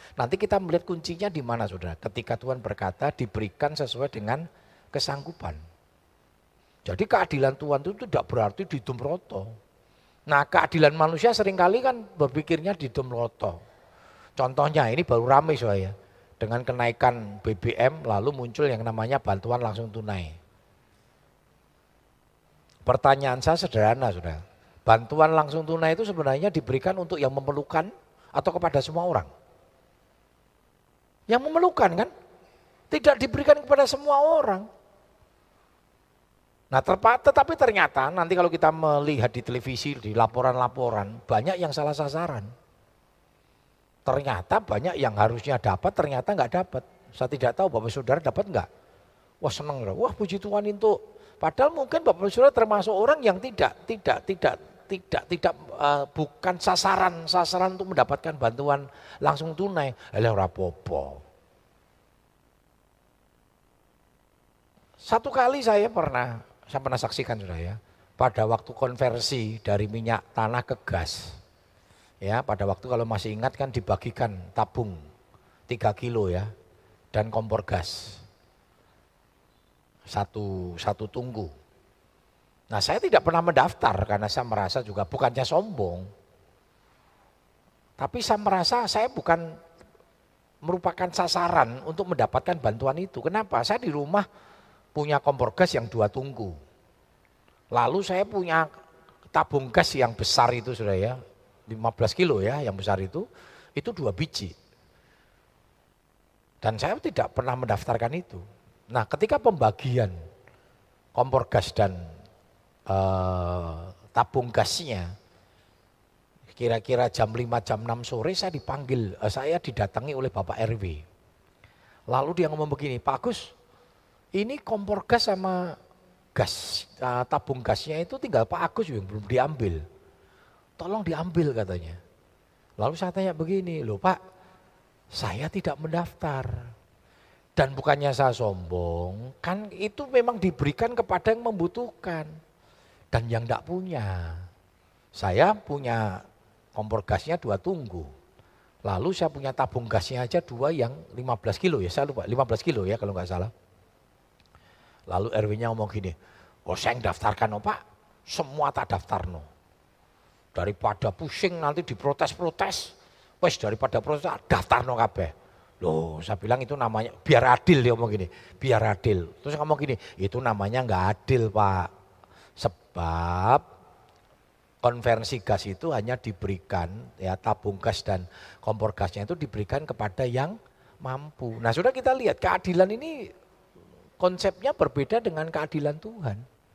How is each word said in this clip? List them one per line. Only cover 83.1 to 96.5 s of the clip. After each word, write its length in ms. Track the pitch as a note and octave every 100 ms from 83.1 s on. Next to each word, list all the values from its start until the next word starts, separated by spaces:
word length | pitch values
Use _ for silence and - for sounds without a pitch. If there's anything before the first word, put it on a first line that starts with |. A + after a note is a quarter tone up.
| G#3+
pernah 160 | - E3
mendaftar 640 | E3+ C#3 D#3 - A2+ G2
karena 240 | G2 G#2 G#2
saya 160 | -
merasa 400 | A#2+ G#2+ F#2+ C3+
juga 240 | G#2+ G2+ F#2+
bukannya 320 | C3 B2+ A#2+
sombong. 640 | B2+ D#3 A3 D3+ F#2 F2 F#2+ - _ _ _ _ _ _ _ _ _ _ _ _ _ _ _ _ _ -
Tapi 240 | C#3 -
saya 160 | - G#3+
merasa 480 | G#3 F#3+ E3 A#3+
saya 240 | G#3+ G#3+ B3
bukan 480 | - - E3+ E3 D#3+ - _ - _ _ _ _ _ _ _
merupakan 480 | D#3 F3+ F3 - F3+
sasaran 720 | F3 F3 F3+ F3 E3+ A#2 B2 D3
untuk 240 | D#3+ F3+
mendapatkan 480 | C#3+ A2 C3 - F3
bantuan 400 | A#2+ A2+ C3+ D3+
itu. 240 | F#3 C3
Kenapa? 400 | D#3 G#3 G#3 A#2
Saya 160 | - A3+
di 80 | B3
rumah 400 | D3 C#3+ G3+ - - - - _ _ _
punya 240 | D3+ D3 C#3+
kompor 400 | - C#3 A#2 -
gas 160 | F3+
yang 160 | B2 A2+
dua 240 | A2+ G#2
tungku. 400 | - C#3 C3 G2